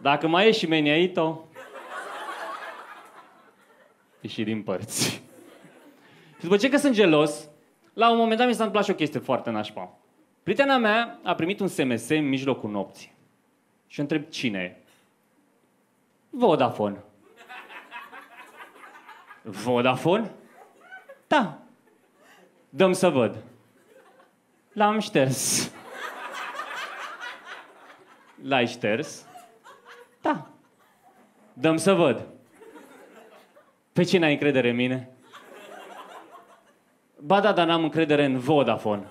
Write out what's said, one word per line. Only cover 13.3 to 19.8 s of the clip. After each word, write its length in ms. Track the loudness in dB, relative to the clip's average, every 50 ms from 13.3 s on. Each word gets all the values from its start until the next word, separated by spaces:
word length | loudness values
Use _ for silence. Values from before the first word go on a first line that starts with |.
| _ _ _ _ _ _ _ _ _ _ _ _
Și 120 | -8 -8
o 20 |
întreb: 280 | -4 -2 -2 -4 -4 -6
"Cine 300 | -12 -6 -4 -4 -4 -4
e?" 220 | -6 -8 -10 -16 _ _ _ _ _ _ _ _ _ _ _ _ _ _ _ _ _ _ _ _ _ _ _ _ _ _ _ _ _ _
"Vodafone." 760 | -4 2 4 4 4 4 4 2 0 0 -2 -4 -4 -6 -14 -20 _ _ _ _ _ _ -20 -20 -20 -20 -20 -18 -20 -20 -20 -18 -18 -18 -18 -18 -20 -20 -20 -20 -20 -20 -20 -20 -20 -20 -20 -20 _ -20 -20 -20 -20 -20 -20 -20 -20 -20 -20 _ -20 -20
"Vodafone?" 880 | _ -16 -12 -8 -2 0 2 4